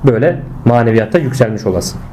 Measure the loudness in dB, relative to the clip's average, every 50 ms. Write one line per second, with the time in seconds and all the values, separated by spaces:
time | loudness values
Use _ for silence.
0 | 4 2 2 4 2 0 0 -2 -8 -12 -14 -2 0 2 2 4 4 4 2 2
1 | 0 2 0 0 0 0 0 0 0 0 -2 -4 -4 -2 -2 -2 -4 -6 -10 -12
2 | -14 -14